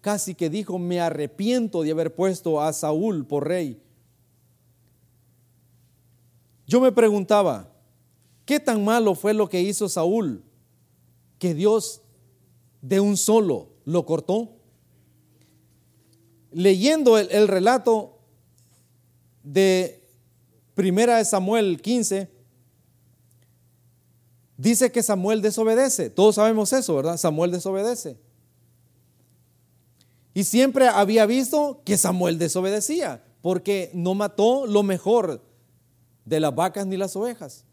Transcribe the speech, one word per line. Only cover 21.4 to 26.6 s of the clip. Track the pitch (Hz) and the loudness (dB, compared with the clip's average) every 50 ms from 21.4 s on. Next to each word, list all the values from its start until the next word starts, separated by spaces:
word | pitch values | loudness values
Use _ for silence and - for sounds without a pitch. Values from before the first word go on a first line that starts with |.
| 185 185 220 233 214 190 170 - | -2 0 0 0 0 0 -2 -4
quince, | - 202 240 247 220 - 196 196 196 185 _ _ _ _ _ _ _ _ _ _ _ _ _ _ _ _ _ _ _ _ _ _ _ _ _ _ _ _ _ _ _ _ _ _ _ _ _ _ _ _ _ _ _ _ _ | -4 -2 -2 -2 0 -2 -4 -6 -6 -10 _ _ _ _ _ _ _ _ _ _ _ _ _ _ _ _ _ _ _ _ _ _ _ _ _ _ _ _ _ _ _ _ _ _ _ _ _ _ _ _ _ _ _ _ _
dice | - 127 214 240 - 254 240 | -2 0 0 2 2 2 0
que | - 233 220 | 0 -2 -2
Samuel | - 208 185 180 208 226 226 | 0 -2 -2 0 -2 -2 0
desobedece. | 190 214 208 226 220 220 226 240 269 269 - - 160 113 | -2 -2 -2 0 0 2 2 2 2 0 0 -4 -4 -4
Todos | - - 196 214 208 | 2 4 4 4 6
sabemos | 208 214 220 226 214 | 4 2 2 2 0